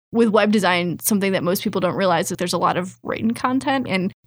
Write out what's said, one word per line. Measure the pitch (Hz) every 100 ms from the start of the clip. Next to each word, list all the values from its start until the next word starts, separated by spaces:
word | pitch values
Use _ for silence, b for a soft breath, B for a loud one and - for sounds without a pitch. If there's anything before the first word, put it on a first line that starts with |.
| -
With | 233 233
web | 208 208
design, | 214 180 180 175 151
something | - 208 196
that | 185
most | 165 190
people | 214 190
don't | 180 160
realize | 190 165 180
is | 180
there's | 180
a | 180
lot | 175 170
of | 185 -
written | - - 220
content, | 233 254 262 294 269 -
and | 190 185 -